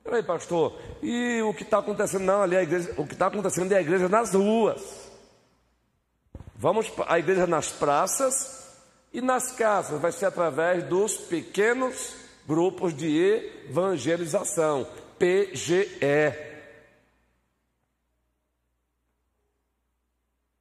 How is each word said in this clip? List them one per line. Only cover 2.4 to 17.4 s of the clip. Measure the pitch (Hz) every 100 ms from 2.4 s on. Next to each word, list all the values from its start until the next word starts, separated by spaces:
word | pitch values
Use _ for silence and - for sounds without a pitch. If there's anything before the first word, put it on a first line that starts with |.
ali | 190 185
a |
igreja, | 170 175 175 -
o | 147
que | 135
tá | 185
acontecendo | 202 196 170 185
é | 196
a |
igreja | 156 185 180
nas | 214 220
ruas. | 185 202 226 196 - - - - - - _ _ _ _ _ _ _ _ _ _ - - -
Vamos | 139 214 208
pa-, | - -
a | 170
igreja | 165 190 180
nas | 160 -
praças | - 147 147 185 - 262 254 - - - - _ _ _
e | 226
nas | 254 254 -
casas. | - 220 196 139 147
Vai | 170
ser | 165 190
através | 175 165 139 170 180 143
dos | 180 214 -
pequenos | - 165 - 190 214 247 254 - - - - - -
grupos | 160 185 185 175 143
de | 160 151 190 220 - - -
evangelização, | 135 190 170 131 170 170 190 - 170 156 143 117 - - -
P | 180 185 202
G | 127 139 180 202 -
E. | 143 147 151 - - - - - - _ _ _ _ _